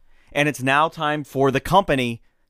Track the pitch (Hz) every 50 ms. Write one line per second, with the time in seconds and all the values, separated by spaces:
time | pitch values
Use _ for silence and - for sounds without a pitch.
0 | _ - - _ _ - - 143 147 151 135 - 127 135 135 147 160 165 - 165
1 | 156 147 151 151 139 - - 135 135 135 127 139 - - 165 196 180 - 147 135
2 | 123 120 117 - _ _ _ _ _